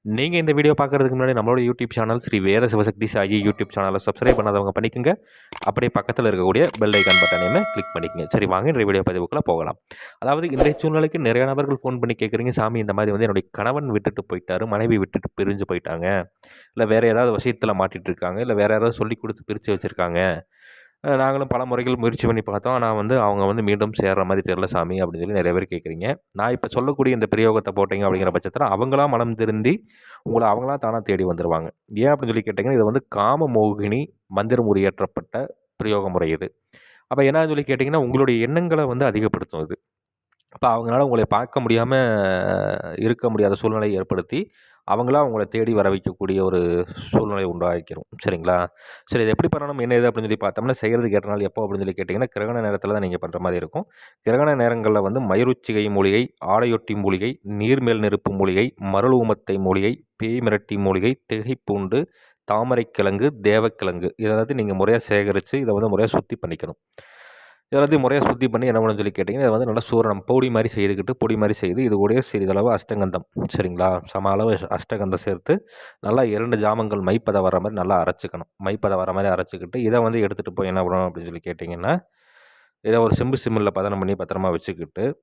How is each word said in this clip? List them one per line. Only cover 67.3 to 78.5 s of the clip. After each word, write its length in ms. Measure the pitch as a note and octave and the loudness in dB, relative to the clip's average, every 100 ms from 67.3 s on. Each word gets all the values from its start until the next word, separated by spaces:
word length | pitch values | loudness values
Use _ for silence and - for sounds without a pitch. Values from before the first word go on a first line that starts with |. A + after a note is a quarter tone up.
| - - _ _ | -20 -20 _ _
இதெல்லாத்தையும் 320 | C#3 C#3+ D3+ | 2 4 4
முறையா 180 | B2+ C#3+ | 4 2
சுத்தி 260 | B2 A#2+ B2+ | 0 0 0
பண்ணி 200 | A2+ B2+ | 0 2
என்ன 120 | A2+ | 2
பண்ணணும்னு 160 | A2 G#2 | 2 0
சொல்லி 160 | G2+ | -2
கேட்டீங்கன்னா, 340 | F#2+ F#2+ B2 C3 | -2 -4 0 2
இதை 40 | |
வந்து 160 | A2 B2 | 2 0
நல்லா 160 | A2 - | -2 0
சூரணம், 300 | A#2 A2 G2 - | 2 2 0 0
பொடி 240 | B2+ C3 | 2 2
மாதிரி 200 | A2 A2 | 0 0
செய்துக்கிட்டு, 400 | A2 G2+ G2 G2 B2+ | 0 0 0 -4 -4
பொடி 180 | A2+ A2 | -2 2
மாதிரி 180 | G#2 | 0
செய்து, 300 | G#2+ F#2 G2+ | 0 -2 0
இது 120 | B2+ G#2 | 0 2
கூடயே 220 | G#2 B2 | 4 2
சிறிதளவு 500 | B2+ G#2+ F#2+ G2 A#2 | 0 -2 0 2 2
அஷ்டகந்தம், 540 | G#2 - G#2 F#2+ F2+ - - F2+ - | 0 -2 -2 -2 -4 -8 -8 -6 -4
சரிங்களா? 440 | F#2 F2 F#2 F2+ E2+ | -4 0 0 0 -4
சம 240 | G2 G2 | -4 0
அளவு 220 | G2 A2 | 0 0
அஷ்-, 140 | G2 F#2+ | 0 -2
அஷ்டகந்தம் 560 | G2 - G#2+ G2 F#2 | -8 -6 -6 -2 -4
சேர்த்து 300 | - F#2 - F#3+ - - - _ | -4 -6 -2 -2 -2 -20 -20 _
நல்லா 240 | G2+ A#2+ | -2 0
இரண்டு 340 | A#2+ G#2+ A#2 A2+ | 2 0 0 0
ஜாமங்கள் 440 | G#2+ A2 A2 G#2 | 2 0 -2 -2
மைப்பதம் 400 | F#2 A2 - G2+ | 0 0 2 2
வர 180 | F#2 F2+ | 2 0
மாதிரி 140 | G2+ | -2
நல்லா 300 | G#2 F#2 F#2 | -4 0 0
அரைச்சுக்கணும். 460 | E2+ - F#2+ F2 E2 | 0 -4 -10 -12 -16